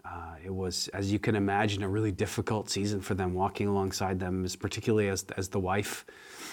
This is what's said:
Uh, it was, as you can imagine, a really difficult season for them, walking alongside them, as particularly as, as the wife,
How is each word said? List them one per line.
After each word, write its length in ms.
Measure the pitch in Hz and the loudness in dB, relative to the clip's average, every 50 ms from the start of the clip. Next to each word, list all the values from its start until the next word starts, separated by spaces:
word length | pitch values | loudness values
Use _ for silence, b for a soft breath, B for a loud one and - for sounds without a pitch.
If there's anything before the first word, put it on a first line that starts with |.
Uh, 340 | - 87 85 85 85 82 82 78 | -16 -14 -12 -12 -10 -12 -12 -12
it 120 | 82 95 95 | -8 -6 -4
was, 340 | 92 95 92 90 - - - - | -2 -2 -2 -2 -2 -4 -4 -4
as 180 | 98 101 98 | -2 0 2
you 60 | 101 101 | 2 2
can 160 | - 123 107 | 4 4 4
imagine, 480 | 104 101 98 98 101 110 107 101 95 | 4 4 4 4 4 2 2 2 0
a 60 | 104 95 | 0 0
really 240 | 95 107 110 107 | 0 2 2 0
difficult 580 | 90 - 107 92 - - 95 - 110 107 98 - | 0 0 -2 -2 -2 -2 0 0 0 -2 0 -2
season 320 | - 98 98 104 104 98 | -2 0 2 2 0 0
for 100 | 95 - | 0 -2
them, 220 | 104 92 98 90 90 | 0 0 0 0 2
walking 340 | 92 95 101 - - 104 101 | 2 0 0 0 0 0 2
alongside 500 | 101 98 95 95 95 - 101 92 98 92 | 2 2 2 0 0 0 0 0 0 0
them, 240 | 95 90 92 92 | 0 0 0 0
as 140 | 92 90 - | 0 -2 -2
particularly 540 | - - 98 - 110 - 120 110 107 104 98 | -2 -4 -4 -4 -2 2 2 4 4 4 4
as, 160 | 95 95 - - - | 2 -2 -4 -4 -4
as 140 | - 95 - | -6 -4 -2
the 100 | - 101 | -2 0
wife, 460 | 92 90 95 104 107 - - - - B B B B B B B B B | 0 2 2 2 0 0 -4 -8 -10 B B B B B B B B B